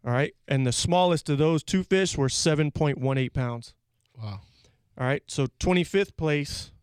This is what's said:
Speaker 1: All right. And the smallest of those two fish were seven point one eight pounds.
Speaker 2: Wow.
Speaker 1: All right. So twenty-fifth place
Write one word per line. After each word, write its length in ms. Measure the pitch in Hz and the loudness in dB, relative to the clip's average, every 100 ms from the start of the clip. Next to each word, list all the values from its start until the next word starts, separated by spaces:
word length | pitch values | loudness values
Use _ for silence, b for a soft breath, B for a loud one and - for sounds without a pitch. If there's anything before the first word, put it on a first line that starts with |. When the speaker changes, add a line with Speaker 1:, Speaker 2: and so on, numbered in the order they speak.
Speaker 1:
All 80 | 123 | -2
right. 220 | 123 147 _ - | -2 -2 _ -4
And 180 | 135 127 | 0 0
the 60 | |
smallest 560 | - - 180 180 160 - | 0 2 2 4 0 0
of 80 | 143 | 0
those 240 | 156 160 | 2 0
two 220 | - 190 | 0 -2
fish 340 | 180 190 185 - | 2 0 0 0
were 100 | 135 | -2
seven 440 | - 170 151 151 | 0 0 2 0
point 260 | - 151 135 | 0 -2 0
one 200 | 131 135 | -2 -2
eight 140 | 127 | -2
pounds. 400 | 139 120 120 - _ _ _ _ 127 | -4 -4 -6 -12 _ _ _ _ -16
Speaker 2:
Wow. 240 | 107 104 b b b b b - | -14 -14 b b b b b -4
Speaker 1:
All 80 | 127 | -2
right. 160 | 143 - | -2 -4
So 180 | - 131 _ | -2 -2 _
twenty-fifth 560 | 180 180 170 196 196 - | 2 2 2 0 0 -2
place 560 | 160 147 143 - - - | -2 -2 -4 -10 -12 -20